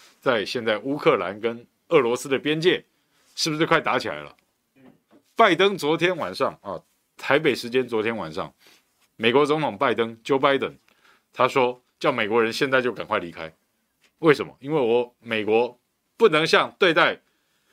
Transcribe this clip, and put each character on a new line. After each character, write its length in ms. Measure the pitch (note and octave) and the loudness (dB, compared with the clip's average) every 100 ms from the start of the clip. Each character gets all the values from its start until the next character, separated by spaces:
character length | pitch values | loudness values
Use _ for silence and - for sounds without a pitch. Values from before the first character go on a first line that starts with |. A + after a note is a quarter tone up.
| - _ | -20 _
在 240 | C#3 A#2 | -2 -2
现 200 | F#2 B2+ | -2 -4
在 140 | A2+ G#2 | -2 -2
乌 180 | A#2+ C#3+ | -4 0
克 200 | E3 A#2 | 2 2
兰 220 | F2+ G#2 | 0 -4
跟 260 | A2+ A#2 A#2 _ - | -6 -6 -16 _ 0
俄 100 | E3 | 2
罗 180 | A#2 B2 | 2 -2
斯 120 | D3 | -2
的 100 | C3 | -2
边 220 | D3 D#3 | -2 0
界 240 | F3 D3+ - _ _ _ _ | 2 0 -4 _ _ _ _
是 160 | - E3 | -8 -6
不 60 | D3+ | -2
是 100 | D#3+ | 2
快 140 | D#3+ | 2
打 180 | G#2+ B2 | 2 -2
起 100 | A2 | -4
来 140 | D2 | -10
了？ 140 | D2 - _ _ _ _ - _ _ _ _ | -14 -20 _ _ _ _ -20 _ _ _ _
拜 200 | - G#3+ | 2 2
登 220 | E3 G3 G3 | 4 2 2
昨 200 | D3 D#3+ | -2 0
天 200 | F3 E3+ | 0 -2
晚 160 | F#2+ | -6
上， 240 | F#2 B2 D#2 | -4 -4 -4
啊， 180 | G2+ E2+ _ _ _ _ | -12 -12 _ _ _ _
台 220 | - C#3+ | 0 2
北 160 | D#3+ | 2
时 140 | A2+ A#2+ | -2 -2
间 180 | B2+ B2+ | -2 -2
昨 160 | A2 | -2
天 140 | G#2+ A2+ | -4 -6
晚 160 | E2 | -8
上， 220 | D#2+ D#2 _ _ _ _ _ _ - | -10 -10 _ _ _ _ _ _ -2
美 160 | A2+ | 2
国 120 | B2+ | 2
总 160 | C#3+ D3+ | 2 0
统 160 | C#3 G2+ | -2 -2
拜 160 | C3+ | -2
登， 220 | A2 A2+ A2+ | 0 -4 -6
Joe 160 | - C3+ | -4 0
Biden， 360 | C#3+ C#3 G2 - _ _ _ _ _ | 2 0 -2 -10 _ _ _ _ _
他 160 | - B2 | -2 0
说 340 | C3+ B2 B2+ _ - | 2 0 -2 _ -4
叫 140 | D#3+ | -2
美 160 | B2+ G#2 | -2 0
国 140 | A#2 | 2
人 100 | A2+ | 0
现 180 | A2+ C#3 | 0 0
在 100 | C3 | 0
就 120 | B2 | 0
赶 120 | G2+ E2+ | -6 -4
快 120 | G#2 | -6
离 140 | F2 | -6
开。 200 | E2 D#2+ _ _ _ _ _ _ - | -12 -14 _ _ _ _ _ _ -2
为 140 | D#3+ | 2
什 120 | C3+ E2 | 2 0
么？ 100 | - | -10
因 120 | C3+ | -6
为 80 | D#3 | -2
我 340 | A#2 A#2+ A#2+ _ | 0 0 -2 _
美 240 | A#2 A2 | -8 -6
国 340 | G#2 A2+ A#2+ - _ _ _ - | 0 0 0 -6 _ _ _ 0
不 120 | A3 | 2
能 160 | D#3 | 4
像 300 | D#3+ G3 C3 - | 2 2 0 2
对 140 | F#3+ | 2
待 280 | E3 D3 F2+ _ _ _ _ _ | 4 2 0 _ _ _ _ _